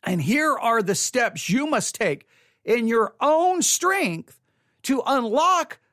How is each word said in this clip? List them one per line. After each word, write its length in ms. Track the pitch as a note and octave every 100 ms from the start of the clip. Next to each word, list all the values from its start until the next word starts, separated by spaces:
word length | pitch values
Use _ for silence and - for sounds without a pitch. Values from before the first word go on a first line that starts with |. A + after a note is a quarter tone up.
And 200 | - F3+
here 360 | C#3+ C4+ D#4 C#4+
are 240 | A#3 A#3
the 140 | G3 F#3
steps 540 | - B3 A#3 - -
you 180 | G#3+ D4+
must 260 | C4+ - -
take 300 | G#3 C#3+ _ _ _ _
in 240 | - A#3 A3+
your 280 | A3+ A3 -
own 400 | C4+ D#4 F4+ F#4
strength 760 | - - F4+ G4 C#4 E3 - - _ _ _ _
to 180 | - C4+ -
unlock 760 | C4+ A#3 A#3+ E4 F4+ D#4 - _